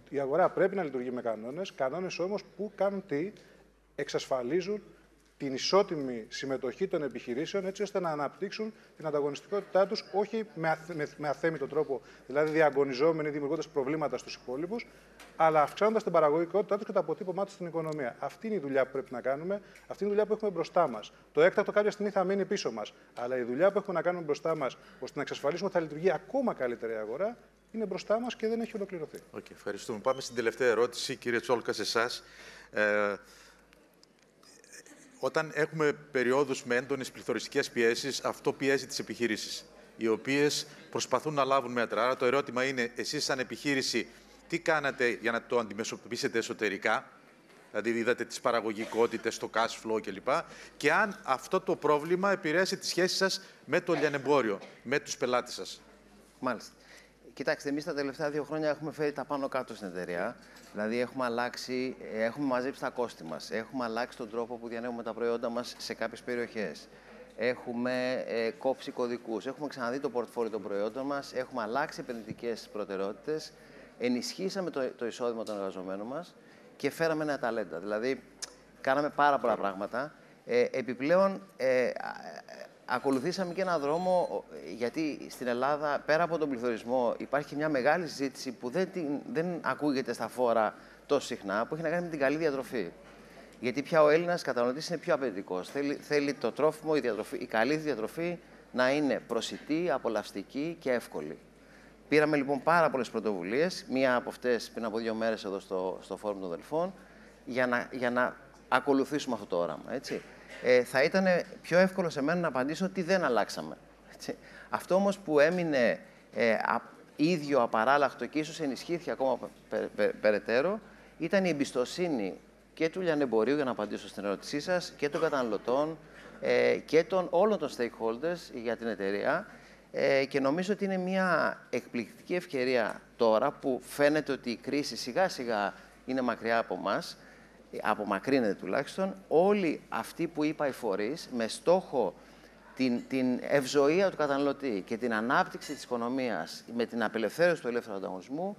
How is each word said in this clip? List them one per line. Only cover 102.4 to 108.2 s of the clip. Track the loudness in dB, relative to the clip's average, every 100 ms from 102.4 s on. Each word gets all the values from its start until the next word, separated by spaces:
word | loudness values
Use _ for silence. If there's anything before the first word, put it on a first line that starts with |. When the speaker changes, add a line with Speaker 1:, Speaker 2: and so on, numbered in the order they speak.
| 2 0
Speaker 3:
πάρα | 4 6 6
πολλές | 4 -2
πρωτοβουλίες. | -2 -2 -2 0 0 0 -2 -4
Μία | 2 4 2
από | 0
αυτές | -4 0 0 -2
πριν | -6 -4
από | -2
δύο | -2
μέρες | 0 0 -2 -2
εδώ | -6
στο, | -2 -2 -2 -4
στο | -8 -6
Φόρουμ | -4 -4
των | -6
Δελφών, | -8 -4 -2 -2 -6 -20 -20 -20 -18 -6
για | 0 2
να, | 0 -2
για | -2 0
να | 2